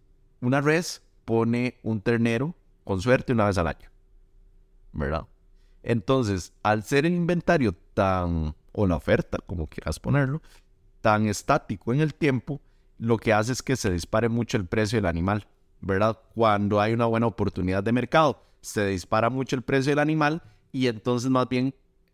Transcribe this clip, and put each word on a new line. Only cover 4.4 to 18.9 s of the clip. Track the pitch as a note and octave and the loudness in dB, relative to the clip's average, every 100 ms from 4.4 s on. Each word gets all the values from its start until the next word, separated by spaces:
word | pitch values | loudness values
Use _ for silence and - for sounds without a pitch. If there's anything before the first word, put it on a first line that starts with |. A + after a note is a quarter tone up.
| - - _ _ - | -20 -20 _ _ -14
¿verdad? | - C#2 D#2 - _ _ _ _ _ | -6 -4 -4 -8 _ _ _ _ _
Entonces, | - A#2 - C3+ G#2+ F#2+ - _ | -4 -2 0 0 0 -2 -6 _
al | G#2 A2 | 0 0
ser | - C#3+ E3 | 0 0 2
el | |
inventario | F3 E3+ F3 - E3+ A2 - _ | 0 0 0 2 2 2 -2 _
tan, | - F#2+ F#2 F2 E2 D#2 - - | 0 2 2 0 -2 -4 -8 -10
o | - F#2+ | -2 0
la | D#2 | 0
oferta, | - A#2 - - - | 2 0 0 -8 -8
como | F2 D2+ | -8 -8
quieras | - - - | -8 -8 -6
ponerlo, | - C#3+ C3 D3+ - - _ _ _ _ | -2 0 0 -4 -12 -20 _ _ _ _
tan | A2+ G#2+ G#2+ | 2 4 2
estático | G2+ - D3 - G#2 - | -2 0 -2 -2 -8 -2
en | C#3 | 0
el | D#3 - | -2 0
tiempo, | C#3+ B2+ - C#3 - _ _ - | 0 0 -4 -10 -12 _ _ -6
lo | A2+ A2+ | -2 0
que | A#2 | 2
hace | G#2+ A2 | 2 0
es | B2+ | -4
que | - C3 | -4 -2
se | G2+ | -2
dispare | F2+ - A2 A2+ | -2 -2 -2 0
mucho | A#2 A2+ A2+ | -2 -2 -4
el | F2 | -2
precio | A2 G#2 A#2 | -2 0 0
del | F#2 | -2
animal, | E2 F#2+ G#2 - _ _ _ | -2 -2 -2 -6 _ _ _
¿verdad? | F2+ F#2+ A2 - _ | -4 0 0 -2 _
Cuando | A2+ A2 G2+ G2+ G#2 | 0 2 2 2 2
hay | G#2+ | 2
una | A#2 A#2 | 2 0
buena | A2+ A#2 | 0 0
oportunidad | - G2+ - F#2 F#2+ | -2 -4 -2 -2 -2
de | G#2 | 0
mercado, | B2 A#2+ D#3+ D3+ - _ _ | -2 2 2 2 -2 _ _
se | - A2 | -8 -4
dispara | G2 | -2